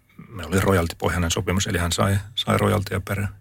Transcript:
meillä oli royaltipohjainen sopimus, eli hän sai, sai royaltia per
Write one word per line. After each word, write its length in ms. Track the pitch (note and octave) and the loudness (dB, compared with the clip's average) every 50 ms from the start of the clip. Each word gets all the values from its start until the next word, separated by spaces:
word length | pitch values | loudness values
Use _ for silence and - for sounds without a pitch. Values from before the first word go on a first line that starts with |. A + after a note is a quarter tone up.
| _ _ _ - - - | _ _ _ -20 -20 -16
meillä 200 | - G2+ E2+ - | -14 -12 -6 0
oli 100 | F#2 F#2+ | 0 2
royaltipohjainen 720 | F#2+ F#2+ G2 F2+ E2+ E2+ - - - - D#2+ F2 F2 E2+ | 4 4 4 4 2 0 -4 -4 -2 -2 0 0 0 0
sopimus, 360 | - - F#2+ G#2+ - G2+ G2 | 0 -2 0 0 0 0 0
eli 100 | A2+ G2+ | 0 0
hän 140 | E2+ E2+ F2 | 0 0 0
sai, 260 | E2+ - A2 G2 G2 G2+ - - - | 0 2 2 2 2 0 -2 -4 -8
sai 220 | - - - G#2 | -6 0 2 2
royaltia 440 | G2+ G#2 G2+ G2 G2+ G2 - G2 F#2+ | 2 4 2 2 0 0 -2 -4 -4
per 260 | - - G2+ G2+ G2+ G2 - - | -2 -4 -4 -4 -4 -6 -6 -12